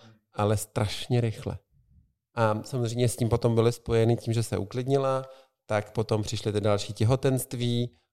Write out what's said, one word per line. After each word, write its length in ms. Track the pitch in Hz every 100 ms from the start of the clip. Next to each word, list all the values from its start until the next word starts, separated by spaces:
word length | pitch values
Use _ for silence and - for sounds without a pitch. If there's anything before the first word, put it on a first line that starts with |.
| - _ _
ale 240 | - 104 107
strašně 640 | - - 107 - - 123
rychle. 360 | 117 - - 92 _ _ _ _ _ _ _ 117
A 280 | 113 107
samozřejmě 460 | - 131 113 120 123
s 60 | -
tím 140 | 117
potom 260 | 117 120 113
byly 160 | 117
spojeny 440 | 120 - 117 113 117
tím, 160 | -
že 100 | 113
se 140 | 113 98
uklidnila, 680 | 98 123 127 139 135 131 131 - _ _ -
tak 260 | 107 -
potom 320 | - 110 110
přišly 300 | 104 107 110
ty 80 | 104
další 320 | 104 101 -
těhotenství 1000 | 104 113 131 139 131 - 123 120 120 120 - _